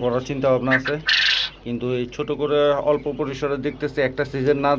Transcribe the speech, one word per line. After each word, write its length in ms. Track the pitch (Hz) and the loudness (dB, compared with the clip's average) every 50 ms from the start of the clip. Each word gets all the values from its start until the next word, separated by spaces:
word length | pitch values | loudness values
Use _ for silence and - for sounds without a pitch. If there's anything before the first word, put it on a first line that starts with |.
| 123 | 2
করার 200 | 123 120 127 127 - | 0 0 0 -2 -2
চিন্তা 180 | 143 135 135 135 131 | -4 0 2 2 2
ভাবনা 180 | 123 113 127 131 131 | 4 2 2 2 2
আছে, 160 | 135 139 143 151 156 - - - - - - - - - - - - | 2 0 -4 -4 0 0 0 2 2 2 0 0 -2 -4 -6 -10 -10
কিন্তু 220 | 113 120 117 120 123 127 123 | -8 -6 -4 -2 -2 -2 -2
এই 60 | 123 123 123 | -4 -4 -4
ছোট 140 | - 151 147 147 135 | -6 -4 -4 -4 -2
করে 200 | 147 147 147 147 147 147 143 139 - 143 | 0 0 2 4 4 4 4 2 2 2
অল্প 140 | 147 147 143 147 139 123 | 2 2 0 -4 -4 -4
পরিসরে 360 | 151 135 139 135 - 143 143 139 - | -4 -4 -4 -2 -2 -2 -2 0 -2
দেখতেছি। 340 | 147 143 - - 147 131 - 139 127 | -4 -4 -4 -4 -4 0 0 0 0
একটা 140 | 131 - 147 131 | 0 -2 -4 -4
সিজন 260 | 131 139 131 135 147 139 139 | -2 -2 2 2 2 4 4
না 60 | 143 143 | 2 2